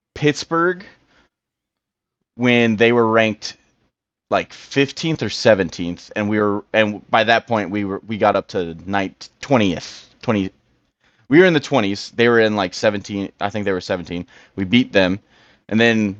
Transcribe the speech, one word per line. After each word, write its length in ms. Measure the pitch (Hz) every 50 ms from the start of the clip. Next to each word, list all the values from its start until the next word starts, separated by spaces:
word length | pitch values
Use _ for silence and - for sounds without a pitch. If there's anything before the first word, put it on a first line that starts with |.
| _ _ _
Pittsburgh 680 | - 151 147 143 - - - 165 165 170 180 180 180 202 - - _ _ _ _ _ _ _ _ _ _ _ _ _ _ _ _ _ _ _ _ _ _ _ _ _ _ _ _
when 400 | - 120 123 120 120 120 113 110
they 160 | 98 117 117 120
were 140 | 120 117
ranked, 500 | 113 110 113 113 110 104 - - - - _ _ _ _ _ _ _ _ _ _ _ _ _ _ _
like, 220 | 107 95 85 - -
fifteenth 720 | - - - - 139 139 135 - - - 165 160 - 127
or 60 | 104
seventeenth, 840 | - - - 120 107 95 95 82 - - 87 85 87 - - - -
and 120 | 107 104 104
we 100 | 107 107
were, 260 | 107 104 101 104 - _ -
and 360 | 110 110 104 107 98 - _
by 140 | - 117 110
that 220 | 107 117 113 -
point 240 | - 117 107 101 85
we 140 | 95 104 101
were, 160 | 98 95 95 -
we 100 | 98 113
got 200 | 101 110 104 98
up 120 | 98 95 -
to 260 | - 101 90 82 82 82 85 95
ninth, 400 | 98 101 95 92 - _ - - _ _
twentieth, 680 | - - 143 123 107 95 85 80 - - - - - _ _ _ -
twenty. 280 | - 113 104 95 95 - _ _ _ _ _ _ _ _ _ _ _ _ _ _ _
We 100 | 131 160
were 60 | 185
in 80 | 185 170
the 80 | 147
twenties. 520 | - - 147 131 107 98 101 101 - - -
They 160 | 110 117 120
were 120 | 120 117
in, 160 | 113 107 107
like, 160 | 104 95 90 -
seventeen. 580 | - - 110 101 104 98 - 104 98 98 - - _
I 100 | - 101
think 160 | 101 107 104
they 60 | 101 95
were 100 | 90 87
seventeen. 440 | - 101 92 85 80 87 87 87 - - - - _ _
We 80 | - 98
beat 280 | 92 92 120 127 127 -
them, 280 | 101 95 90 95 107 - _ _ _ _ _ _ _ _ -
and 100 | 101 110
then 380 | 117 117 113 110 107 101 95